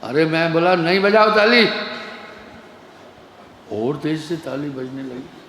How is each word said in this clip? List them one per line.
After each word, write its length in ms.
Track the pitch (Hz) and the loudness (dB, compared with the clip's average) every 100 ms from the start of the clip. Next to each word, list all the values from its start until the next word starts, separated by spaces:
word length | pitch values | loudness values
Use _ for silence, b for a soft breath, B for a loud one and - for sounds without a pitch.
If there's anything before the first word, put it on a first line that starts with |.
अरे, 220 | 113 135 160 | -4 0 2
मैं 260 | 160 165 | 2 0
बोला, 220 | 165 175 | 2 2
नहीं 260 | 185 165 190 | 2 2 2
बजाओ 300 | 196 214 220 214 | 4 4 4 4
ताली, 300 | 214 240 214 - - - - - - - - - - - - - - - - - - - - | 4 6 4 0 -8 -10 -14 -16 -18 -18 -20 -20 -20 -20 -20 -20 -20 -20 -20 -20 -20 -20 -10
और 240 | 104 117 143 | -4 -4 -2
तेज 240 | 147 156 | -4 -4
से 160 | 156 170 | -4 -8
ताली 320 | 143 135 147 | -6 -8 -8
बजने 320 | 131 127 135 | -8 -10 -10
लगी। 460 | 131 123 135 - | -12 -12 -14 -18